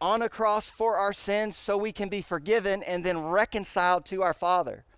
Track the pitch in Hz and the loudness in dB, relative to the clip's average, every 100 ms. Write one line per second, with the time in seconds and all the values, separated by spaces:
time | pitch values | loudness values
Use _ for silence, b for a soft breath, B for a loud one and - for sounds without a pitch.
0 | 170 226 226 - 220 214 - - 226 196 | 0 2 0 0 2 2 -2 -2 0 2
1 | 202 202 - 214 214 - - 202 214 - | 0 0 0 0 -2 -4 -2 0 -2 -4
2 | 196 202 - 170 151 226 196 196 - 180 | -4 -4 -4 -4 2 2 2 -2 -2 -2
3 | 175 170 156 185 214 220 190 196 180 180 | 0 -2 0 2 2 -2 -2 2 4 4
4 | - 190 180 156 175 180 139 104 - | 0 -2 0 0 2 2 0 -6 -12